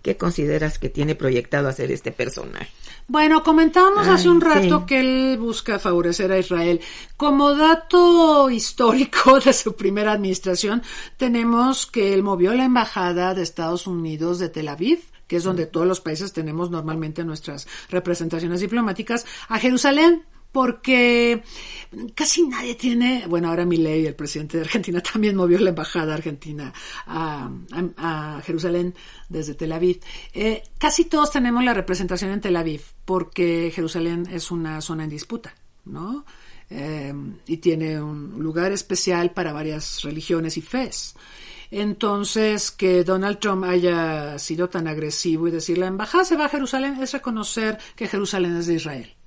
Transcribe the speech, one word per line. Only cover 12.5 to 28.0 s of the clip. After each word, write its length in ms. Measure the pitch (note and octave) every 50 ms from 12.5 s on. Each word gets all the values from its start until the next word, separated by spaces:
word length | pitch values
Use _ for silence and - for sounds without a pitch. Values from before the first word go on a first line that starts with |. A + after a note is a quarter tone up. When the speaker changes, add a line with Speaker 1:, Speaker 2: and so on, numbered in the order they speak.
| A#3
Speaker 2:
la 100 | B3+ C4
embajada 680 | B3+ B3 B3 A3 - - G#3 F#3 F3+ F3 F3 F3+ F#3 F#3+
de 80 | F#3+
Estados 440 | E3+ D#3+ - - E3 E3 E3+ F3 -
Unidos 520 | F#3+ F3+ E3+ E3 D#3+ D#3 D3+ D#3+ F3 F3 F3
de 100 | F#3 E3
Tel 200 | - D#3 D#3 D3
Aviv, 320 | C#3+ D3+ F3+ A#3+ E4 E4+ - - - - -
que 100 | _ -
es 80 | F3 E3
donde 220 | F#3+ F#3 F3 D#3+
todos 200 | D#3+ - E3 E3+
los 140 | F3+ F#3 F3+
países 320 | - D#3+ D#3 D#3 G3 G3
tenemos 380 | - E3 D#3+ D#3 D3+ E3 F3 F3
normalmente 540 | F3 E3 D#3 D#3+ D#3+ D#3+ D#3+ D#3 D#3 E3+ E3
nuestras 420 | E3 D#3 D3+ - - C#3+ C#3+ - - - - - -
representaciones 720 | - F3+ F3+ F3+ F3 - E3+ E3 E3 E3 E3 E3+ F3 F3+
diplomáticas, 640 | G3 G3+ A3 A#3+ A#3 G#3+ F#3+ F#3 G#3+ - A#3 A#3+ - - - - - -
a 100 | A3+ A3
Jerusalén, 640 | - B3+ B3+ B3+ - C#4+ C#4 D4 D#4+ F4 E4+ D#4+ - - - - - -
porque 920 | - C4+ B3+ B3 A#3+ - - B3+ C4 B3 A#3+ A#3+ A#3+ A#3 A#3 A#3+ A#3 A3+ - - - - - - - - - - - - A#3 A3 -
casi 260 | - D4+ - - E4+ E4+ C#4
nadie 260 | B3+ A#3 B3 B3 A#3
tiene, 500 | - - B3+ A#3+ A#3+ A#3+ B3 C4 B3 G3+ E3+
bueno, 200 | E3+ E3+ E3+ E3
ahora 140 | E3 E3+ F3
Milei, 400 | F3 F3 E3 D#3+ D#3 D#3 D#3+ D#3+
el 120 | D#3 C#3+
presidente 400 | - D3+ C#3+ - D3+ D3+ D3+ -
de 80 | E3 D#3+
Argentina, 360 | D#3+ - A#3 F3 - F3 F3
<laughs> 120 | - -
también 240 | - A3 G#3+ G#3+ G3
movió 240 | F#3+ F3+ F3 F3 F#3+
la 80 | F#3+ F#3+
embajada 420 | F3 D#3+ D#3 - - F3 D#3+ D#3 D#3
argentina 580 | D3+ D#3 D#3+ D3 C3+ - D#3 D3+ D3 C#3+ C3+ - - - - - - -
a, 420 | - D#3+ D#3+ E3 D#3 D3+ C#3+ C3+ C3+ C3 B2+ B2 - - E3+ F3+ F3 -
a, 400 | -